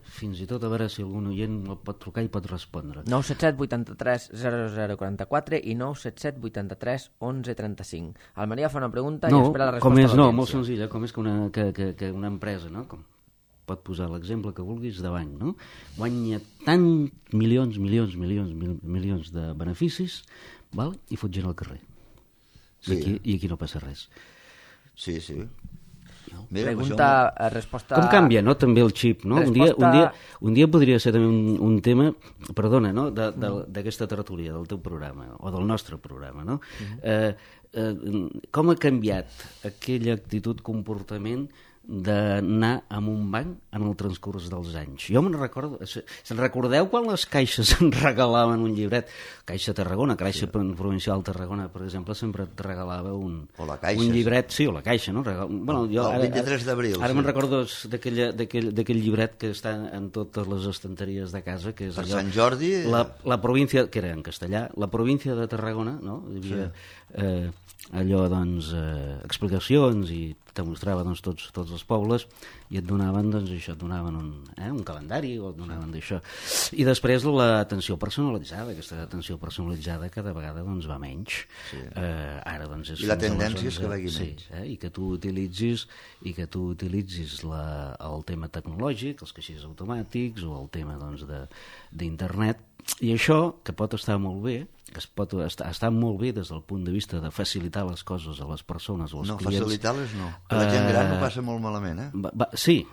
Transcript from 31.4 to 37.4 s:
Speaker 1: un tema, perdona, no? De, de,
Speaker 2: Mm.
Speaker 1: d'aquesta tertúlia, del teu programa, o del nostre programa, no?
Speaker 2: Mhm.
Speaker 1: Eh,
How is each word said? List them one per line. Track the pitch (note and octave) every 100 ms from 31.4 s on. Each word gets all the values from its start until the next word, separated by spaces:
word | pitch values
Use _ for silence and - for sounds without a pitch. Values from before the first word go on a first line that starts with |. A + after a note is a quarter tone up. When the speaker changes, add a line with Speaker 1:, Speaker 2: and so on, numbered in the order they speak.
| G#2+ G#2+
Speaker 1:
un | A2 G#2+
tema, | A#2+ B2 D3+ D#3 - - -
perdona, | F#2+ G#2+ B2+ G#2
no? | G#2+ C#3+
De, | G#2+ A2
de, | - G#2
Speaker 2:
Mm. | G2 -
Speaker 1:
d'aquesta | G2 G#2 - G#2
tertúlia, | G#2 G2 F2 E2
del | D#2+ E2+
teu | G2
programa, | - D#2+ D2 C#2 A#1+ A1
o | F#2+
del | F#2 G#2
nostre | A2 - D#2
programa, | - C2 C#2 C#2
no? | E2+ C#3+ - -
Speaker 2:
Mhm. | G#2 A2+
Speaker 1:
Eh, | - G#2+ A2 G2+